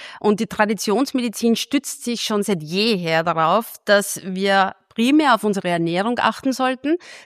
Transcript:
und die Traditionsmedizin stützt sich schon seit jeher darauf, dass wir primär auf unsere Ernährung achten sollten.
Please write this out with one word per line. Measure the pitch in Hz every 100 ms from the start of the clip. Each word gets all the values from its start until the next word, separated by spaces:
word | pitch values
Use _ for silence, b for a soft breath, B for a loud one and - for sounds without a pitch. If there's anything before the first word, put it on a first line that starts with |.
| B B
und | 214 208
die | 220
Traditionsmedizin | - 214 214 - 208 277 262 240 - 233 220
stützt | - 285 - - -
sich | 233
schon | - 208
seit | 202 190
jeher | 151 185 220 196 170 160
darauf, | 170 160 160 202 226 -
dass | - 202 196 -
wir | 190 190 196 196 190 - _ -
primär | 233 302 294 226
auf |
unsere | 214 196 180
Ernährung | 170 165 175 214 240
achten | 220 - 269
sollten. | 254 262 254 285 349 B B